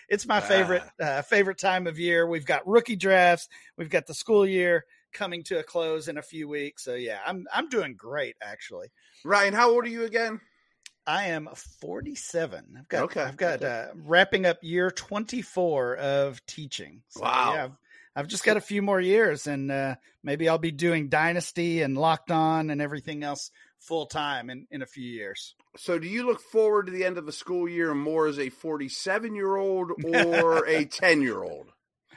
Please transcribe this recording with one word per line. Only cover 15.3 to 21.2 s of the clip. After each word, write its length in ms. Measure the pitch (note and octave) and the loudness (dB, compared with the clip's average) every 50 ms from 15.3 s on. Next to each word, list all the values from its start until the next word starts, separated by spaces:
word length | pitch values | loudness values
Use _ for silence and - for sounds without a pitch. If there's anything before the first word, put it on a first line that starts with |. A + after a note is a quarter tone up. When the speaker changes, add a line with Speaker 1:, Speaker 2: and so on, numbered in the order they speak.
| - B3+ - - - F#3 F3+ E3+ D3+ C3+ B2+ B2 - | -6 -8 -8 -6 -2 0 0 2 2 0 0 -2 -2
Speaker 1:
of 440 | - C#3 C#3 C#3 C#3+ C#3 C#3 B2+ B2+ - | -2 -2 0 2 2 0 0 -2 -8 -16
teaching. 560 | - - - D3+ C3 - - F2 D2 D#2+ A#2+ _ _ | -16 -14 -14 -12 -12 -10 -12 -12 -14 -18 -20 _ _
So, 100 | - - A2+ | -14 -6 -2
Speaker 2:
Wow. 280 | A#2+ B2+ B2+ A#2+ A#2 - | 0 2 2 2 2 0
Speaker 1:
yeah, 120 | D#3 C3 | 0 -4
I've, 120 | C3 C#3 _ _ _ - - - _ _ | -6 -10 _ _ _ -20 -20 -20 _ _
I've 100 | C#3 C#3+ | -8 -8
just 160 | E3+ G#3 F#3+ - | -6 -6 0 2
got 140 | A3+ G#3+ | 2 2
a 60 | G#3 - | 2 0
few 180 | - G#3 G3+ | -2 -2 -2
more 220 | G3 G3+ G3 F#3 F3+ | 0 2 2 2 4
years, 440 | F#3 G3 A3 A3+ F#3 D3 C3+ - | 4 4 4 4 4 2 -2 -4
and, 240 | D3 C#3+ C#3 C#3 C#3 | -6 -4 -4 -4 -2
uh, 260 | C#3 C3+ C3+ C3+ C3 - _ _ _ _ - | -2 -2 -2 -4 -4 -8 _ _ _ _ -6
maybe 260 | D3 C#3+ D3+ E3 D#3+ | -6 -4 0 2 2
I'll 80 | D#3+ | 2
be 140 | D#3+ D#3+ E3 | 2 0 -2
doing 400 | D3+ C#3 E3+ F3 E3+ D#3+ D3 C#3 | -2 0 0 2 2 0 0 0
Dynasty 720 | D3 D3+ | 2 2